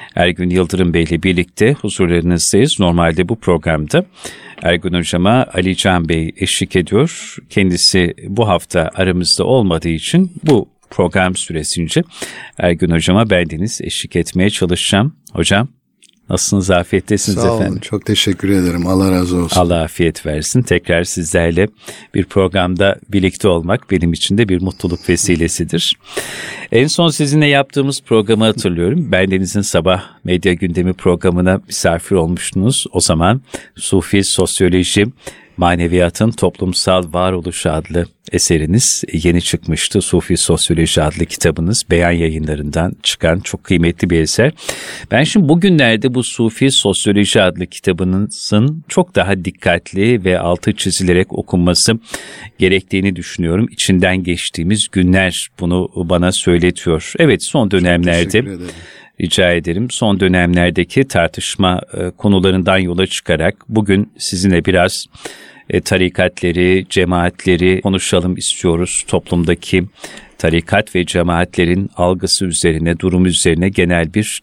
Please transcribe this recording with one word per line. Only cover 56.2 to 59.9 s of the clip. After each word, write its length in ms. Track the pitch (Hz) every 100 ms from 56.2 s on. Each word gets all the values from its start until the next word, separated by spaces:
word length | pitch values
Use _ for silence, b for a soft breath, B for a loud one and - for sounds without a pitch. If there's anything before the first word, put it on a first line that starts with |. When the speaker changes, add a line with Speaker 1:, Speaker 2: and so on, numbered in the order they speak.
| 90
Speaker 1:
söyletiyor. 800 | 92 - 87 90 87 - 78 - -
Evet, 240 | 165 95
son 260 | - - 107
Speaker 2:
Çok 20 |
Speaker 1:
dönemlerde 520 | 95 87 87 87 85 87
Speaker 2:
teşekkür 180 | 104 127
ederim. 200 | 92 87 85 B B B -
Speaker 1:
rica 300 | 87 - 90
ederim. 360 | 87 85 85 120